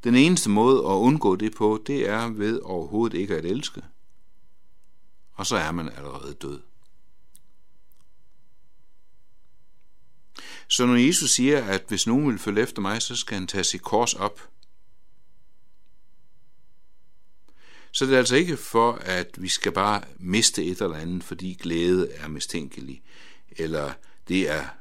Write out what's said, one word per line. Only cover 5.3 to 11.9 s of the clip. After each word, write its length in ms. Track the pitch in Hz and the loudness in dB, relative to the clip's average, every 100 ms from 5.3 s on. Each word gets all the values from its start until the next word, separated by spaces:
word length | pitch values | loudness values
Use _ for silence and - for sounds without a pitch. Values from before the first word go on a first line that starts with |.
Og 140 | - 98 | -6 0
så 100 | 110 | 2
er 160 | 78 | 2
man 160 | 85 78 | -2 -4
allerede 460 | 62 71 60 69 | -8 -10 -10 -10
død. 260 | 73 69 71 - - - - - - - - - - - - - - - - - - - - - - - - - - - - - - - - - - - - - - - - - | -8 -8 -8 -12 -14 -14 -14 -14 -14 -14 -14 -14 -14 -14 -14 -14 -14 -14 -14 -14 -14 -14 -14 -14 -14 -14 -14 -14 -14 -14 -14 -16 -16 -16 -16 -16 -14 -14 -14 -14 -14 -14 -14 -2
Så 180 | - 123 | 4 6
når 100 | 123 | 8
Jesus 340 | 131 175 135 | 8 6 4
siger, 340 | - 127 147 | 4 6 6
at 200 | 107 95 | 4 0
hvis 180 | - | 0